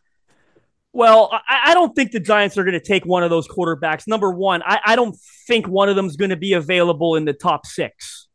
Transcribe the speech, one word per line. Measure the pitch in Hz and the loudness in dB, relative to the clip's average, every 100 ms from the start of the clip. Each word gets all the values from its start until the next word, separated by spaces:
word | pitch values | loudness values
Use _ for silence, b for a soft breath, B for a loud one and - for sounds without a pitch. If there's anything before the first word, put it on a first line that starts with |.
| _ _ _ _ _ _ _ _ _ | _ _ _ _ _ _ _ _ _
Well, | 247 226 220 214 | 2 6 8 6
I, | 220 - 262 262 | 0 -2 0 2
I | |
don't | 349 339 - | 4 2 0
think | 247 | -2
the | 226 | -4
Giants | 170 208 202 202 | 0 0 0 -2
are | 185 | -2
gonna | 175 | -2
take | - 196 170 | -2 -2 0
one | 180 | 0
of | 175 | 0
those | 165 - | -2 -4
quarterbacks. | - 170 151 160 156 - | -4 -4 -4 -4 -6 -4
Number | 220 196 | -2 -2
one, | 180 190 175 | -2 -2 -2
I, | - 208 208 | 0 -2 2
I | 233 | 0
don't | 240 - _ - - | 0 -4 _ -18 -4
think | 233 196 | -4 -2
one | 190 196 | 0 2
of | 196 | 0
them's | 190 147 | -2 -4
gonna | 196 170 | -4 -4
be | 196 | -2
available | 180 147 180 175 156 165 160 | -2 0 0 0 0 0 0
in | |
the | 151 | -2
top | 143 180 151 - | -4 -2 -4 -6
six, | - 139 _ - - _ | -10 -10 _ -20 -20 _